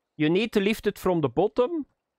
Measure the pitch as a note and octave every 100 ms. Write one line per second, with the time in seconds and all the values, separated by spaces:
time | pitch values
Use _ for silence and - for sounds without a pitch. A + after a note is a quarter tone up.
0 | _ - D3+ F3+ A#3 G#3 F#3+ A3+ G#3 -
1 | F#3 F3 C#3 D3+ G3+ - B3 E4 C4 _
2 | _